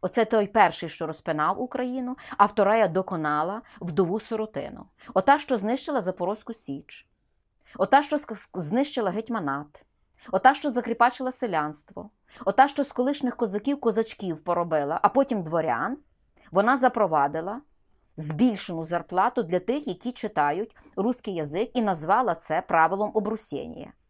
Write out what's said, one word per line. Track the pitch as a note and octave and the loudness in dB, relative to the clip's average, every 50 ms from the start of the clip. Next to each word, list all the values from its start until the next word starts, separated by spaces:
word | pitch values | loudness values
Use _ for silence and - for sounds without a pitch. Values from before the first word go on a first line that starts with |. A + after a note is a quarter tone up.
Оце | - F3+ - B3 A3 | -4 0 0 0 0
той | A3 - A3 G3 - | 2 2 2 2 2
перший, | - A3+ G3+ E3+ D#3+ - - E3 | 4 4 4 4 4 -2 -8 -10
що | - - E3+ D#3 | -8 -8 -8 -8
розпинав | D#3+ - - F3 D#3+ D3+ D3+ E3 G3 - | -8 -8 -6 -4 -2 0 0 0 0 -2
Україну, | B3+ B3 - - B3+ B3+ B3+ C4 B3 B3 B3+ - - - - - | -6 -6 -6 -6 -6 -4 -6 -6 -6 -8 -8 -10 -12 -16 4 4
а | G3+ | 4
вторая | G3 - - G3+ F#3+ G#3+ A3+ G#3+ F#3 | 4 6 4 4 4 6 4 4 4
доконала | D#3 F#3 F#3+ - F#3+ E3 D#3 D3+ D3+ D3+ D#3 F3 G3+ A3 - - - - | 2 0 -2 -2 -4 -2 0 0 0 0 0 -2 -4 -8 -10 -16 -18 -10
вдову | F#3+ F3 D#3+ D3 F#3+ E3+ F#3 A3 | -10 -4 0 2 2 2 2 -2
сиротину. | G#3+ - A#3 G#3+ A3 A3 _ - C#3 C#3+ - - - _ _ _ - - - | -2 -4 -4 -4 -6 -6 _ -8 -8 -8 -12 -14 -18 _ _ _ -20 -2 0
Ота, | - F#3+ - C#4 - | 2 6 6 4 4
що | - - C4 A3 | 4 -2 -2 0
знищила | F#3+ G#3+ A#3+ C4+ - - D4 B3 | 0 0 -2 -2 -2 -2 -2 -2
Запорозьку | F#3 F3+ F#3 - F3+ F3+ G#3 A3+ - - A3+ | -2 -2 -4 -2 -4 -4 -4 -6 -8 -10 -10
Січ. | - - - C#3 C#3 - - - - _ _ _ _ _ _ _ _ _ _ _ _ _ _ - - | -10 -8 -10 -10 -10 -10 -16 -20 -20 _ _ _ _ _ _ _ _ _ _ _ _ _ _ -2 -2
Ота, | - - - C#4 D4 | 2 6 6 6 6
що | - D4+ | 4 -2
ск-, | D4 D4 - A3+ | -4 -4 -4 -8
ск-, | G3 - - - F#3 | -10 -10 -8 -6 -6
знищила | E3+ D3 F#3 A#3+ C#4+ D4 - C4 A3 F#3+ | -4 0 0 0 0 0 0 -2 -2 0
гетьманат. | F3 G#3 A3 - A#3 A3 E3+ C#3+ C3+ C#3+ D3+ D3 _ - _ _ _ _ _ _ _ _ _ - | -2 -4 -6 -4 -4 -4 -2 -2 -4 -4 -6 -12 _ -20 _ _ _ _ _ _ _ _ _ -2
Ота, | - G3 - B3+ C#4+ | -2 6 6 6 6
що | C#4+ - C#4+ | 6 -2 -2
закріпачила | A3+ B3 A3+ A3+ A3+ A#3 A#3+ B3 B3 - C4 B3 | -2 -2 -2 -2 2 4 2 2 2 0 -6 -6
селянство. | - - - A3+ F3+ D#3 D3 D3+ D3+ - - _ - - - G#3 _ _ _ _ - - - | -4 -4 -4 -2 0 0 0 -2 -4 -8 -14 _ -14 -16 -16 -16 _ _ _ _ -20 -4 -2
Ота, | - G3 - C4+ C#4+ | -2 6 6 6 4
що | - - C4+ | 4 -2 -4
з | - | -4
колишніх | - - B3+ C4 C#4+ C#4+ - B3 A#3+ | -2 -2 0 0 0 0 -2 -4 -2
козаків | - A#3+ G#3 F#3 G#3 G3+ C4+ C#4+ C#4+ | 0 -2 -2 -2 -2 -2 -2 -2 0
козачків | - A#3 G3+ G#3+ A3+ A3 - - G3 F#3 E3 D3+ - | 0 0 2 2 -2 -2 -4 -8 -6 -6 -6 -6 -2
поробила, | F3 F3 F3 E3+ E3+ D#3+ D3+ C#3+ C#3 D#3+ F3 | -2 0 0 0 0 0 0 0 0 -2 2
а | - G3 | 2 4
потім | - B3+ C#4 C4+ A#3+ G#3 F3 | 4 4 2 2 0 -4 -2
дворян. | D#3 D#3 E3+ D#3 D#3+ A#2 A#2 C#3 G3+ C4 D4 _ _ _ _ _ _ _ _ _ - | 0 -2 0 0 0 0 -2 -2 -4 -6 -8 _ _ _ _ _ _ _ _ _ -2
Вона | - F3+ G#3 A#3 C4 C4+ | 0 2 4 4 2 4
запровадила | B3+ B3+ B3 A#3+ G#3+ F3 D#3+ D3+ C#3 C#3+ - D#3+ E3 F#3 G#3 B3+ - _ _ _ _ _ _ _ _ _ _ - | 4 2 4 4 0 2 2 2 2 2 0 -4 -6 -6 -8 -10 -12 _ _ _ _ _ _ _ _ _ _ -8
збільшену | D#3 D3 D#3 D3 A#3+ B3+ G#3+ F#3+ - - F3+ D#3+ D#3+ | -6 -6 0 2 2 2 2 0 -6 -6 -6 -6 -4
зарплату | D#3+ F3 E3+ E3 _ - F3+ F#3+ A3+ - - G#3+ | -2 -4 -4 -4 _ 0 2 2 2 2 -2 -2
для | D#3 F3 F3+ | 0 0 -2
тих, | F3+ - B3 D4+ D4+ C4 | 0 0 -4 -4 -2 -6
які | F3+ - - A#3+ | -8 -6 -8 -10
читають | B3 - - G#3 - - D3 C#3+ D3+ F3 G#3+ - _ - - - _ | -8 -6 -8 -6 0 0 0 0 0 -2 -4 -8 _ -20 -20 -14 _
русський | - F#3+ A#3+ B3 - - A3 F#3+ | -2 0 0 0 -2 -4 -6 -4
язик, | E3+ D3+ C#3+ D3 F3+ A3+ B3 - | -4 -4 -4 -2 -4 -4 -2 -2
і | B3+ | -2
назвала | A3+ G#3 F#3 D#3+ D3 D#3 G3 A#3 B3+ G#3+ E3 | 0 0 0 -2 0 2 2 2 2 0 -2
це | - - - D#3 E3 | -4 -4 -4 -2 -4
правилом | - - - E3 D#3+ E3 F#3 G3 G#3+ G#3 - | -2 0 4 4 4 4 4 0 -2 0 0
обрусєння. | G#3+ G3 G3+ A3+ G#3+ - - D3 C#3 - D#3+ D#3+ - - - - _ _ _ | -2 -2 -2 -4 -6 -8 -8 -8 -8 -8 -8 -12 -14 -14 -16 -18 _ _ _